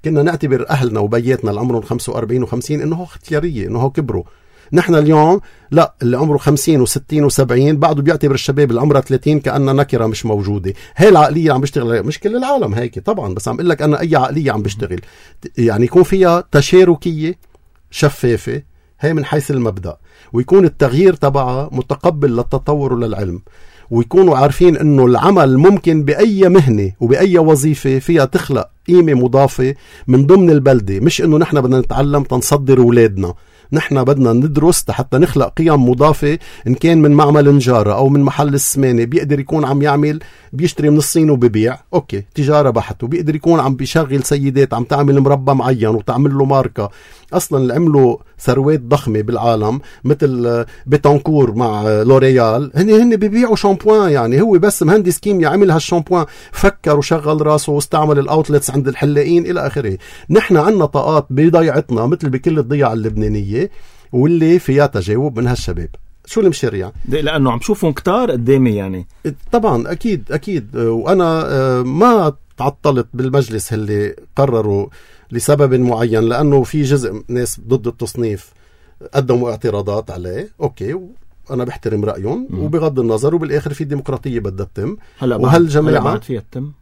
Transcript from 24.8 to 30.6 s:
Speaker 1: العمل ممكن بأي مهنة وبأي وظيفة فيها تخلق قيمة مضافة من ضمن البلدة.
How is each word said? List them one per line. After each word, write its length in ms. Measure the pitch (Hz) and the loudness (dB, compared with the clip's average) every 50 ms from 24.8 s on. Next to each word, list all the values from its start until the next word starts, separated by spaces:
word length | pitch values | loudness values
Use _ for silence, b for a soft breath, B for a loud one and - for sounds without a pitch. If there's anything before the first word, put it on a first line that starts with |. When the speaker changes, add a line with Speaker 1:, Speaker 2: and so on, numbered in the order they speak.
| 156 151 147 135 127 | 2 2 4 4 4
Speaker 1:
العمل 520 | 123 123 - - 180 196 190 156 135 131 131 | 4 4 2 2 2 4 4 4 4 4 6
ممكن 460 | 151 190 202 170 - 175 160 156 147 | 6 4 4 4 2 0 0 2 0
بأي 440 | 139 147 139 214 233 208 190 190 180 | 0 0 2 2 2 4 4 4 6
مهنة 440 | 180 190 143 131 110 104 101 95 98 _ | 6 6 4 4 2 0 -2 -4 -4 _
وبأي 380 | 123 117 135 - 190 196 175 170 | 0 0 2 2 2 2 2 4
وظيفة 600 | 160 160 156 139 135 156 151 - - 139 131 131 | 4 4 4 2 2 -2 -2 -2 -2 -2 -2 -2
فيها 260 | - - 170 165 135 | 0 0 2 2 2
تخلق 440 | 131 - 185 - - - 107 - - _ _ _ - | 2 0 -4 -2 -2 -4 -4 -4 -6 _ _ _ 4
قيمة 260 | 175 180 170 160 143 | 4 4 6 4 2
مضافة 600 | 123 123 127 123 135 139 131 - - 127 131 139 B B B B B B | 2 2 2 2 2 2 2 0 -2 -4 -4 -4 B B B B B B
من 200 | - 127 131 139 | 2 4 4 6
ضمن 240 | 143 185 196 185 170 | 6 6 6 6 6
البلدة. 500 | 156 143 | 4 4